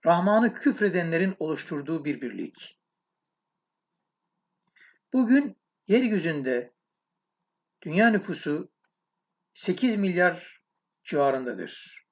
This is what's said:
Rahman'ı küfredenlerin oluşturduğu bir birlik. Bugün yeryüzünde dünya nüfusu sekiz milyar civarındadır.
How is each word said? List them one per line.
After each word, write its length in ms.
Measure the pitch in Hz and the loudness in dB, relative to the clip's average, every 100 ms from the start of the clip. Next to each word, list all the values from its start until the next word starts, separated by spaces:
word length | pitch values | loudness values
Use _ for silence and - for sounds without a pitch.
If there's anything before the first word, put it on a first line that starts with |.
| 165 | 4
Rahman'ı 480 | 170 185 214 233 | 4 4 4 2
küfredenlerin 800 | 233 294 - 208 180 170 165 190 180 | 0 -2 0 0 0 -2 0 -2 -2
oluşturduğu 640 | 156 147 - 151 139 160 | -6 -6 -6 -8 -6 -6
bir 160 | 143 131 | -4 -6
birlik. 580 | 123 98 - - - _ _ _ _ _ _ _ _ _ _ _ _ _ _ _ _ _ _ _ _ _ - _ _ | -8 -8 -10 -12 -20 _ _ _ _ _ _ _ _ _ _ _ _ _ _ _ _ _ _ _ _ _ -20 _ _
Bugün 440 | 262 233 269 285 - _ _ _ | 0 4 4 2 -8 _ _ _
yeryüzünde 840 | 214 254 208 165 151 131 123 120 _ _ _ _ _ _ _ _ _ _ _ | 2 4 0 0 -2 -2 -2 -4 _ _ _ _ _ _ _ _ _ _ _
dünya 280 | - 165 226 | -6 2 4
nüfusu 600 | 208 - 165 - 151 185 _ _ _ _ _ _ _ _ | 4 -2 -8 -4 -6 -6 _ _ _ _ _ _ _ _
sekiz 420 | - - 185 254 214 | -12 -4 0 0 0
milyar 680 | 196 175 180 170 - - _ _ _ _ | 0 2 2 0 -14 -20 _ _ _ _
civarındadır. 1000 | - 151 139 135 127 101 82 - - - _ | -6 0 2 0 -4 -8 -10 -12 -20 -20 _